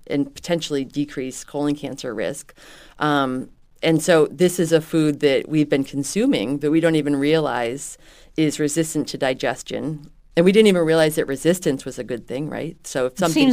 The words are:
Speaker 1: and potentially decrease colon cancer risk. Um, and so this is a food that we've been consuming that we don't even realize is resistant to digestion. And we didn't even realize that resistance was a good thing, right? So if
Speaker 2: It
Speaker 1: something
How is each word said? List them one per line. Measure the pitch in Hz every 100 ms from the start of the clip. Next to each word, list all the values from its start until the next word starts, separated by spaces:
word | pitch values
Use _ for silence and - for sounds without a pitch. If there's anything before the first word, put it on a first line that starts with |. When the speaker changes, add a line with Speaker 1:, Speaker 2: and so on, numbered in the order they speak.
| -
Speaker 1:
and | 143 139
potentially | - - 170 160 143
decrease | 127 143 147 147 131 -
colon | - 147 147 147
cancer | 135 175 127
risk. | 110 90 147 - - - - - -
Um, | 151 143 131 127 - - _ _
and | 160 160
so | 170 165 151
this | 143 180 180
is | 165
a | 160
food | 160 165 151 143
that | 147 131 -
we've | 156 151
been | 139
consuming | 135 139 143 196 262 139 107 143
that | 147
we | 160
don't | 165 156
even | 143 143
realize | 143 160 147 120 117 139 - - - - - -
is | 151 147
resistant | 147 165 160 151 -
to | -
digestion. | 135 131 131 123 - 110 135 147 147 - - -
And |
we | 175
didn't | 208 214
even | 180
realize | 160 165 156 156
that | 135
resistance | 135 160 180 160 135
was | 135 127
a |
good | 117 120 -
thing, | 127 147
right? | 113 143 -
So | - 139 127
if |
Speaker 2:
It | -
Speaker 1:
something | 175 160 269